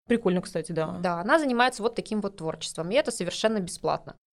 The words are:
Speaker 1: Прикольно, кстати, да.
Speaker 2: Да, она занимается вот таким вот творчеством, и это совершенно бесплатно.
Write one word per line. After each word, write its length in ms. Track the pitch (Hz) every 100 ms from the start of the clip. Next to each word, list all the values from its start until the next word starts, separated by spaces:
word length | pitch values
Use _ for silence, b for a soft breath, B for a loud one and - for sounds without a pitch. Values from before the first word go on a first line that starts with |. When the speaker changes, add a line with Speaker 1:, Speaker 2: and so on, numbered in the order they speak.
| -
Speaker 1:
Прикольно, 340 | 233 190 180
кстати, 320 | - 165 156
да. 260 | 160 160 180
Speaker 2:
Да, 180 | 180 170
она 180 | 202 320
занимается 440 | 285 233 254 -
вот 120 | 208
таким 260 | - - 214
вот 160 | 196 196
творчеством, 540 | 160 160 - - 165
и 40 |
это 160 | 254 277
совершенно 500 | - 175 - 220 214
бесплатно. 540 | 175 - 156 147 - - _